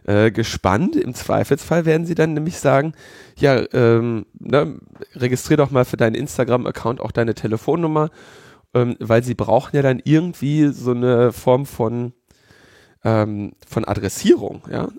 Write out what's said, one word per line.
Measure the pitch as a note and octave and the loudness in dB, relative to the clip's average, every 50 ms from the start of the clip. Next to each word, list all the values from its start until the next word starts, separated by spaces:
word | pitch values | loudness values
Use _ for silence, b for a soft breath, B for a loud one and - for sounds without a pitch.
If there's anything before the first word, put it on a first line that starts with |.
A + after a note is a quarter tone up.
| B | B
äh, | - G2+ G#2 G#2+ A2+ | 0 2 4 4 2
gespannt. | A2 A2+ A#2 - - - - G2 F#2 G#2+ D#3+ A#3 E4 | 2 0 -4 -4 -4 -2 0 2 2 2 2 0 0
Im | D4 - - B2+ | -2 -2 -4 -6
Zweifelsfall | - - - G2+ G#2 A2 - - - - - E3 E3+ E3 | -10 -6 -2 -2 0 0 0 -2 -2 -2 -2 -2 0 2
werden | D#3+ D#3 D#3+ E3+ E3 | 2 0 0 0 -2
sie | E3+ | -2
dann | D#3 D#3 D#3+ D#3 | 0 0 0 0
nämlich | D3+ D3+ E3 F3 - | -2 -4 -6 -6 -4
sagen, | - D3 C3 C#3 C#3+ E3 D#3 B B B B B B B B B | 0 2 2 2 0 -2 -6 B B B B B B B B B
„Ja, | - C#3 C3+ A#2+ - - - | 2 2 2 2 0 0 0
ähm, | B2+ B2 A#2 A#2 A#2 A#2 A#2+ A#2 A2 - - - | 2 4 4 4 4 2 0 -2 -4 -6 -10 -16
ne, | - - - A2+ D3 D#3 D#3+ C3+ - - _ - - - - - | -16 -6 0 0 0 0 0 -4 -10 -16 _ -20 -20 -20 -16 -8
registrier | - B2 B2+ B2+ B2 - - D#3 D3 | -4 -4 -2 -2 -2 0 2 2 2
doch | C#3+ C3 | 2 2
mal | C#3 B2+ B2 | 2 2 0
für | - - G#2+ | 0 0 0
deinen | B2+ A2+ A2+ | 0 0 0
Instagram-Account | A#2 C3+ D3 - - B2+ A2 A#2 B2 A#2+ - - - - A2+ A#2+ - | -2 -4 -4 -4 -2 -2 0 0 0 -2 -2 -6 -6 -4 -6 -6 -6
auch | - A#2 | -6 -6
deine | - - A#2 A2+ G#2+ | -2 -2 -2 -2 -2
Telefonnummer“, | - - A2 G#2+ A2+ - - C#3+ E3+ E3+ D#3+ D#3 D#3 D3+ D#3 B B B B B B B B B B B B - | -4 -4 -4 -4 -4 -2 -2 -2 0 0 0 0 0 0 -2 B B B B B B B B B B B B -2
ähm, | A#2+ B2 B2 A#2 - | 0 0 0 -2 -4
weil | C3 A2 A2+ A#2 B2 | -2 2 2 2 2
sie | B2 A#2+ | 0 -2
brauchen | - G#2+ - G#2 B2+ C3+ - - | -4 0 2 2 2 2 0 0
ja | C#3+ C3+ | 0 2
dann | C3+ C3 B2+ - | 2 0 0 0
irgendwie | C3+ D3 D#3 E3+ F3+ E3+ - - C#3 D3 D3+ D3+ C#3+ | 2 2 2 2 0 -4 -6 -4 -2 2 2 2 2
so | B2+ G#2+ A#2+ B2 | 2 0 -2 -2
eine | B2 A#2+ B2 B2 B2 A#2 B2 A#2+ | -2 0 2 2 4 4 4 2
Form | A2 - - C3 B2+ C3 C#3+ C#3 | 2 0 0 2 2 2 2 -2
von, | - - A#2+ A2 A#2+ A#2+ A#2+ A#2+ A#2+ _ _ _ b b b b b b b b b b b b b b b | -6 -4 -4 -2 -2 -4 -6 -8 -10 _ _ _ b b b b b b b b b b b b b b b
ähm, | A2+ A2 A2 G#2+ G#2+ G#2+ G2+ G#2 F#2 - _ _ - | 0 0 0 0 -2 -4 -6 -8 -8 -10 _ _ -8
von | - - - | -6 -4 -2
Adressierung, | - G2+ G#2 G2+ F#2+ - - - G3 F4 D#4+ - - - - - - | -2 -2 -2 -4 -4 -6 0 2 2 4 4 2 -6 -10 -10 -12 -8
ja. | - - - - - | -8 -6 -6 -6 -8